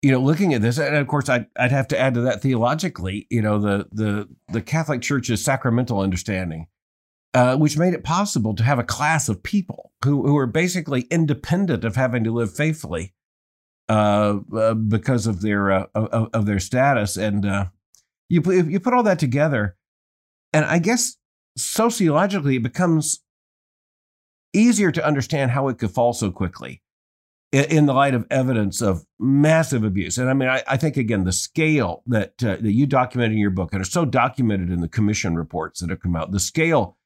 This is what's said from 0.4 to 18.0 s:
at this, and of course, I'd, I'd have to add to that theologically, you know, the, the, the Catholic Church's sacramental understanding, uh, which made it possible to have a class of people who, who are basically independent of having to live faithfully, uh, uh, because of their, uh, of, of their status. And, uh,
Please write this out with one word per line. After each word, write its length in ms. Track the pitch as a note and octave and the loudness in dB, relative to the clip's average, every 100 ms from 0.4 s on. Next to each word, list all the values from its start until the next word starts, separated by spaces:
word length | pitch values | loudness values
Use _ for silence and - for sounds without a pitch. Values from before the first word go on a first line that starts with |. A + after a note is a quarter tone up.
| G3 | 2
at 80 | C3+ | 2
this, 180 | A2 A#2+ | 0 0
and 160 | C#3+ D3 | -2 -2
of 120 | C#3 | 0
course, 220 | D3 C3+ | -2 0
I'd, 160 | B2 A2 - | -2 -2 -2
I'd 140 | A#2+ | 0
have 160 | C3+ B2+ | 0 0
to 100 | - | 0
add 160 | C3 A#2+ | 0 0
to 60 | |
that 200 | A#2+ G#2 | 0 0
theologically, 840 | C3+ B2+ A#2+ D#3 F3+ - F2+ G2 - | 0 0 0 0 -4 -6 -8 -8 -4
you 120 | A#2 | -2
know, 180 | A2 G#2 | 0 0
the, 280 | G#2 G2+ - | 0 -2 -4
the, 360 | G#2 G#2+ G#2 G#2 - _ | -4 -2 -2 -6 -16 _
the 100 | A2+ | -8
Catholic 400 | A2 D#3+ D#3+ C#3 | -2 -4 -2 -4
Church's 420 | A#2+ C#3 A#2+ A2 | -2 -4 -2 -2
sacramental 560 | - C3 B2+ A#2 B2 G#2+ | 0 -2 0 0 0 -2
understanding, 680 | G2 F2+ - F#2+ F2+ D#2+ E2 _ _ _ _ _ _ | 0 -2 -4 -6 -6 -8 -12 _ _ _ _ _ _
uh, 220 | B2+ B2 C3+ | 2 2 4
which 200 | D3+ D3 | 2 2
made 160 | F3 | 0
it 100 | F3 | 0
possible 520 | - E3 G3+ - A2 G2+ | -2 -2 0 -2 -2 0
to 80 | |
have 160 | A2+ C#3+ | 0 0
a 40 | |
class 460 | A#2+ - D3+ D#3+ - | -2 -2 0 0 0
of 140 | G2+ | -4
people 480 | - G#3 F3+ - - _ | -2 -2 -2 -10 -16 _
who, 220 | C3+ C#3+ B2+ | 0 2 2
who 100 | D3 | 2
are 100 | C3 | 2
basically 540 | C3 F3+ F3+ D#3+ C3+ B2 | 0 -2 -2 -2 -4 0
independent 720 | E3 D#3 C#3+ - F3 G3 A#2+ | 0 2 0 -2 0 0 0
of 120 | A2 A2 | -2 0
having 280 | C3 A#2+ | 0 0
to 80 | A2 | -2
live 240 | A#2 A2+ - | -2 -4 -2
faithfully, 580 | D3+ D#3 - E2 F#2 _ _ _ _ _ _ _ _ | -4 -2 -6 -8 -8 _ _ _ _ _ _ _ _
uh, 480 | G#2+ G#2 G#2 G#2 G#2 G2 A2 | 2 4 2 2 -2 -6 0
uh, 180 | A2 | 0
because 540 | A2+ A2 A2 - B2+ G#2+ | 2 0 0 0 0 0
of 140 | G2 | -2
their, 300 | G#2 G#2 G2+ | 0 0 2
uh, 140 | F#2+ - | 0 0
of, 360 | - A2 A#2 A2+ | -4 -2 -2 -2
of 120 | A#2 G#2 | 0 0
their 140 | G2+ | -2
status. 560 | F#2 B2+ C#3 C3 G#2 F#2+ | -2 0 2 2 0 -2
And, 280 | G#2+ G2+ G2+ | -2 -2 -2
uh, 200 | G2 F#2 _ _ _ | -2 -4 _ _ _